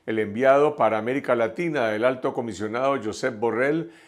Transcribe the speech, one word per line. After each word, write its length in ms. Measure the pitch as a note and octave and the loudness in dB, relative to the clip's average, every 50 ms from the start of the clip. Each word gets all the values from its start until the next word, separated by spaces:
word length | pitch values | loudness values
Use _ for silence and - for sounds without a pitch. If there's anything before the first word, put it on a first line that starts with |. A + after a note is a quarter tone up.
| - | -8
el 140 | - A2+ A2 | -4 -2 -2
enviado 580 | G#2+ G2+ G2+ A2+ C3 C3 C3+ C#3+ D3 D3+ D3 | -2 -2 0 2 4 6 6 6 6 2 2
para 200 | - A#2 G#2+ A2 | 2 2 2 2
América 380 | G#2+ G#2+ A#2+ C3 C#3 C#3 - D#3 | 0 -2 -2 -2 -2 0 0 0
Latina 540 | A#2 A2+ A2 - - F3 E3+ D3+ C#3 A#2 A2 | 2 0 -2 -2 -4 -4 -2 -2 0 0 0
del 160 | G#2+ G#2+ A#2 | 0 2 2
Alto 280 | B2+ C3 B2+ - C#3 A#2+ | 0 0 0 -4 -4 -4
Comisionado 640 | C#3+ A#2+ A2+ G2+ F2 G#2 G#2+ A2 B2 C3 C#3 C#3 C3 G#2 | -4 -6 -6 -6 -6 -6 -6 -4 -2 0 0 0 -2 -4
Josep 340 | G#2+ G2 - - B2+ A#2+ | -6 -6 -4 -4 -4 -4
Borrell, 540 | G#2+ A#2 A#2 A2 A2+ C3 C#3+ D#3 E3 D#3+ E3 - - - | -2 -2 -2 0 0 0 0 0 -2 -4 -6 -12 -20 -20